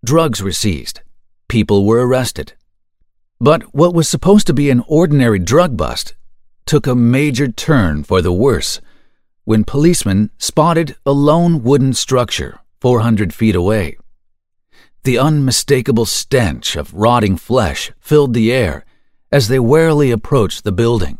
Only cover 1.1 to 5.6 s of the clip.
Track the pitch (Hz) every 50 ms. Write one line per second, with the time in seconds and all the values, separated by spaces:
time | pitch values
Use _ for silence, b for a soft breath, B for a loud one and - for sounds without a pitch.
1.1 | - - _ _ _ _ _ _ - 113 104 - 104 101 98 104 113 117 127 123
2.1 | 127 127 127 107 - - - - - _ _ _ _ _ _ _ _ _ _ _
3.1 | _ _ _ _ _ _ 123 147 156 165 - - _ 139 160 175 175 170 156 -
4.1 | - 147 - 175 202 208 - - 139 123 147 143 131 120 120 - 151 151 175 175
5.1 | 147 143 131 120 110 98 90 82 113 156